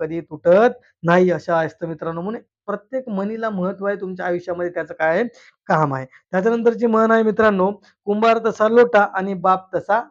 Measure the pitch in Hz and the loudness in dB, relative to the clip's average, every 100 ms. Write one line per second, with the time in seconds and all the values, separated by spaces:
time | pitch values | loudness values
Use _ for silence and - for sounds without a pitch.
0 | 160 165 160 151 170 185 240 240 _ _ | -8 -8 -10 -4 2 4 4 0 _ _
1 | 165 175 180 160 - 165 160 - 165 160 | 2 4 4 0 -2 -2 -2 -6 -12 -8
2 | 165 165 185 240 - _ - 202 - 262 | -8 -8 -8 -10 -14 _ -10 -10 -8 -10
3 | 254 196 202 220 226 196 180 190 196 202 | -6 -6 -6 -6 -6 -4 -4 -4 -6 -6
4 | 185 185 180 175 175 175 175 175 160 170 | -8 -8 -4 -4 -6 -6 -6 -6 -10 -4
5 | 160 170 240 - _ _ - 170 151 135 | -2 0 -2 -8 _ _ -2 0 2 -2
6 | 131 _ _ 180 208 233 233 214 233 220 | -8 _ _ -2 0 2 0 0 0 2
7 | 226 226 220 208 220 190 190 208 _ _ | 4 2 2 2 2 2 0 -2 _ _
8 | - 208 226 226 226 - 214 233 240 214 | -4 0 2 2 0 0 2 4 6 4
9 | 208 190 190 196 185 185 185 175 175 214 | 2 0 -4 -2 0 0 0 -8 -2 -2
10 | 277 | -2